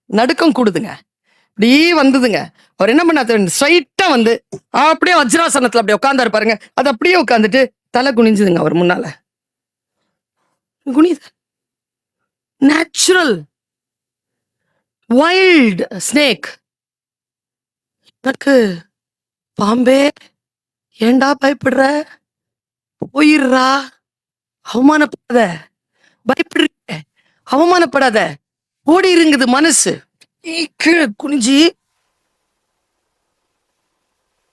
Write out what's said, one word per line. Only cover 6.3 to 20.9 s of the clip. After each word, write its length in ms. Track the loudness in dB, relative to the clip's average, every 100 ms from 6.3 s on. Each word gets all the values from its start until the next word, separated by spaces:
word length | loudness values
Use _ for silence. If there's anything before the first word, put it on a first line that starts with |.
பாருங்க. 220 | -2 -2 -4 -6 -4
அது 120 | -2
அப்படியே 240 | -2 0 0
உட்கார்ந்துட்டு 400 | 2 0 2 0 -2 _ _ -4
தலை 140 | -2 0
குனிஞ்சுதுங்க 420 | 2 2 0 0
அவர் 140 | -2 0
முன்னால. 240 | 0 -2 -6 -14 _ _ _ _ _ _ _ _ _ _ _ _ _ _ _ _ -4
குனியுது. 400 | 0 0 0 -10 _ _ _ _ _ _ _ _ _ _ _ _ _
நேச்சுரல் 720 | 0 0 -4 -4 0 0 0 -4 -10 _ _ _ _ _ _ _ _ _ _ _ _ _ _ _ -2
வைல்ட் 720 | 0 2 2 2 4 2 -2 -8 -10 -4
ஸ்னேக். 400 | -2 0 -2 -10 -20 _ _ _ _ _ _ _ _ _ _ _ _ _ _ _ _
எனக்கு 300 | -8 -4 0 2 0 -4 -16 _ _ _ _ _ _ -6
பாம்பே, 480 | -2 0 2 2 0 -4 _ _ _ _ _ _ _